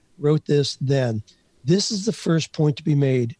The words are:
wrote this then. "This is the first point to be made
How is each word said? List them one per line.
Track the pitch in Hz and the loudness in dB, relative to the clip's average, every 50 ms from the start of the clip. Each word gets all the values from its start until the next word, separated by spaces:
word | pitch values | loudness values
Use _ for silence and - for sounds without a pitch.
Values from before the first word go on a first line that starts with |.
| _ _ _ - | _ _ _ -4
wrote | 147 147 156 151 - | 0 0 0 0 0
this | - 147 143 139 - - - | 0 0 0 0 -2 -4 -6
then. | - 131 139 139 127 120 113 107 - - _ _ _ _ _ _ _ | -2 0 0 0 0 0 -2 -4 -8 -10 _ _ _ _ _ _ _
"This | 123 170 202 202 - | 0 0 2 2 -2
is | 226 196 190 | -4 -4 -4
the | 233 170 | -4 -6
first | - - - 165 160 143 - - | -4 -2 0 0 0 0 -4 -2
point | - 156 151 143 - | 0 0 0 0 0
to | - | -2
be | - 147 | 0 0
made | 143 139 135 131 127 120 117 - - | 2 2 2 2 0 0 -2 -6 -6